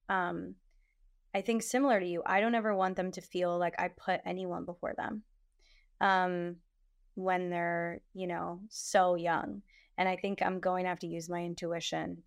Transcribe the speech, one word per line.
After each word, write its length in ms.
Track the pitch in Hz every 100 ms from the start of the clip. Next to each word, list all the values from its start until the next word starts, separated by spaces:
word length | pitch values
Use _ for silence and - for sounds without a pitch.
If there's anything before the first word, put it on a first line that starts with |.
| -
Um, 460 | 190 175 170 180 196 _ _ _ _ _ _ _
I 80 | 196
think 200 | 196 226
similar 380 | - 254 277 208
to 60 | 180
you, 180 | 170 -
I 160 | 190
don't 140 | 226 240
ever 200 | 214 196
want 200 | 185 185
them 160 | 185
to 100 | 180
feel 360 | - 180 175 175
like 160 | 170 170
I 100 | 180
put 320 | - - 180 180
anyone 400 | 180 185 170 180
before 280 | 175 - -
them, 260 | - 214 - _ _ _ _ _ _ -
um, 560 | 196 185 180 180 175 175 _ _ _ _ _ -
when 340 | 185 180 180
they're, 520 | 175 170 170 170 170 -
you 140 | 190 180
know, 340 | 170 175 175 214
so 460 | - - 196 180 175
young. 460 | 170 160 - 202 - _ _ -
And 100 | 185
I 80 | 180
think 260 | 196 196
I'm 180 | 185 185
going 240 | 185 185
to 60 | 180
have 100 | 175
to 80 | 170
use 220 | 165 165
my 140 | 175
intuition 800 | 175 170 170 170 - 160 160 170